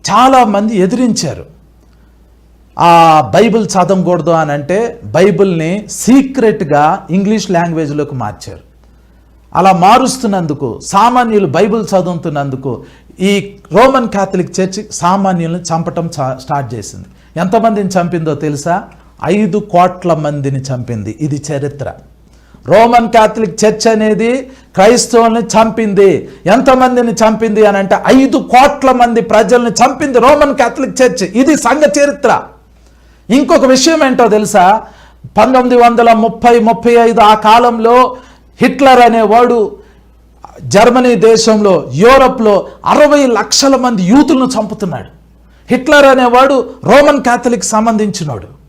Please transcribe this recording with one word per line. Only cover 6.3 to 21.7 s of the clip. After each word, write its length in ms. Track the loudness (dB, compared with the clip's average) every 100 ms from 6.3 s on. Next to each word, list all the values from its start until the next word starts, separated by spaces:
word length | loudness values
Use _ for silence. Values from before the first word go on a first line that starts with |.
| -2 -2 -2 -2 0 0 -2 -4
ఇంగ్లీష్ 400 | -4 -2 -4 -2
లాంగ్వేజ్లోకి 640 | -2 -2 -4 -6 -6 -8
మార్చారు. 560 | -8 -10 -12 -18 -20 _ _ _ _ _ _ _ _ _
అలా 160 | 0 2
మారుస్తున్నందుకు, 1080 | 4 4 4 2 -4 -4 -4 -4 -6 -8 -10
సామాన్యులు 640 | -4 0 2 0 0 0 0
బైబిల్ 380 | -2 -2 -2 -2
చదువుతున్నందుకు 880 | -2 -2 -6 -6 -6 -6 -8 -8 -10 -14 -20 _ -6
ఈ 360 | -2 -2 -6 -18 -4
రోమన్ 360 | 2 2 2 -2
కాథలిక్ 500 | -4 -4 -4 -4 -4
చర్చ్ 340 | -6 -6 -12
సామాన్యులను 640 | -6 -2 0 -2 -2 -4 -8
చంపటం 480 | -6 -6 -6 -6
చా-, 320 | -8 -6 -8 -8
స్టార్ట్ 360 | -8 -8 -6
చేసింది. 320 | -10 -12 -16 -20 _ _ -8
ఎంతమందిని 520 | -2 0 0 -2 -2
చంపిందో 460 | -2 -2 -4 -6
తెలుసా? 480 | -6 -6 -6 -4 -6 -8 -20 _ -10
ఐదు 320 | -4 -2 -2 -4
కోట్ల 560 | -2 0 0 -2 -4
మందిని 460 | -2 -4 -6 -6 -6
చంపింది. 580 | -8 -10 -8 -8 -10 -8
ఇది 200 | -6 -6 -8
చరిత్ర. 420 | -8 -8